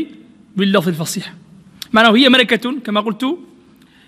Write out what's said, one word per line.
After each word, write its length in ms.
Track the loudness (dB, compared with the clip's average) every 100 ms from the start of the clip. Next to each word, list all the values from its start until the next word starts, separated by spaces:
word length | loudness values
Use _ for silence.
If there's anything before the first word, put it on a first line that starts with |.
| -6 -12 -20 _ _ -4
باللفظ 320 | 0 0 0
الفصيح. 460 | -4 -6 -10 -12 -16 -20 -20 _ -20 -2
معناه 220 | 2 4 6
هي 140 | 4
ملكة 500 | 4 2 -2 -4 -8
كما 200 | -6 -4
قلت 380 | -4 -4 -6 -6 -12 -20 _ _ _ _